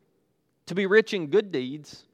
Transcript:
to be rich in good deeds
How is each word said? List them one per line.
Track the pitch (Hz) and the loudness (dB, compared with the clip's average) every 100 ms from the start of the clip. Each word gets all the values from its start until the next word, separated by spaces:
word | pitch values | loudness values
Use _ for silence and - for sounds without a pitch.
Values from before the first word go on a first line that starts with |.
| _ _ _ _ _ _ - | _ _ _ _ _ _ -10
to | |
be | 170 196 | -4 2
rich | 214 220 | 4 4
in | 208 156 | 0 -2
good | 170 208 | 0 0
deeds | 156 127 147 143 - _ | -4 -6 -10 -16 -20 _